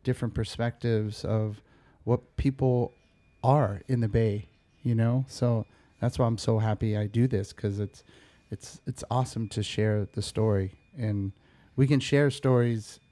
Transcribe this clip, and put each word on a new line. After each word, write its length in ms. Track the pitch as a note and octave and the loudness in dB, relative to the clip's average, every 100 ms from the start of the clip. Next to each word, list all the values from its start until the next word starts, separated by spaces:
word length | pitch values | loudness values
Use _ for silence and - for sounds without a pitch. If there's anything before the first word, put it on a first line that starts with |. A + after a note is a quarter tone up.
different 300 | - B2 A#2 | -4 -4 -4
perspectives 920 | - A2 - A#2+ - A#2 A2 G#2+ G#2 F#2+ | -4 -6 -4 -4 -2 0 0 0 -6 -2
of 360 | G#2+ G#2+ G#2 _ _ _ _ - | 0 -2 -6 _ _ _ _ -2
what 320 | B2 - - | -2 -2 -2
people 560 | C#3 C3+ C3 B2 - _ _ _ _ _ | -2 0 2 2 0 _ _ _ _ _
are 380 | B2+ D3 G#2+ G2 - | 2 4 2 -4 -4
in 100 | B2 | -2
the 80 | A2 | 2
Bay, 400 | A#2 A2 G#2 - _ _ _ | 2 2 0 -6 _ _ _
you 120 | B2+ A2+ | -2 2
know? 300 | A#2 B2+ C3 | 2 0 -2
So 380 | - A#2+ A2+ G#2 _ _ _ | -2 0 0 -2 _ _ _
that's 180 | A#2+ - | -4 0
why 100 | A#2+ | 0
I'm 100 | A2+ | 0
so 220 | - A2+ | 0 2
happy 360 | A2 G#2+ A2 G#2+ | 2 0 0 0
I 120 | G#2 | 0
do 200 | A2+ B2 | 2 2
this, 240 | G#2 G2 | 0 -4
'cause 260 | - G#2 G2+ | -4 -4 -2
it's, 280 | G2+ - - - - _ _ | -6 -8 -20 -20 -20 _ _
it's, 300 | - - - - | -14 -14 -12 -12
it's 160 | - - | -10 -2
awesome 380 | B2 B2+ A#2 A2 | -2 -2 -4 -4
to 120 | - | -4
share 460 | G#2 - G#2+ G#2+ G2+ | -4 0 0 0 -2
the 80 | - | -6
story. 540 | - - A2 G2+ F#2+ - _ D3+ | -6 0 2 2 -2 -8 _ -6
And 360 | A2+ G2+ G2 - _ _ _ - | -4 -2 -4 -8 _ _ _ 0
we 120 | C3+ | 4
can 120 | C#3+ | 4
share 320 | - C#3+ C#3+ | 2 2 2
stories 720 | C3+ C3+ B2 A#2+ A2+ - - _ | 2 2 4 4 0 -6 -20 _